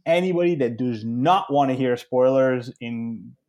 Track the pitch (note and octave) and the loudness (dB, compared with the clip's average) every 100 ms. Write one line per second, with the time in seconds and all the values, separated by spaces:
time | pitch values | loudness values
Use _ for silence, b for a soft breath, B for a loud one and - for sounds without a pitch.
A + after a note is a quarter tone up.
0 | - E3+ F#3 F3 F3 E3 B2 A#2 B2+ A2+ | 0 2 2 2 2 2 0 -2 -4 -4
1 | A2+ A#2+ C#3+ F#3+ - C#3 C#3 C3 C3 B2 | -4 -2 2 2 2 0 0 0 0 -2
2 | - B2+ B2+ C3 C3 B2+ A#2+ - A#2 A#2 | -2 2 4 4 2 0 -6 -12 -10 -8
3 | A#2 A2+ A2 B2+ | -8 -10 -14 -20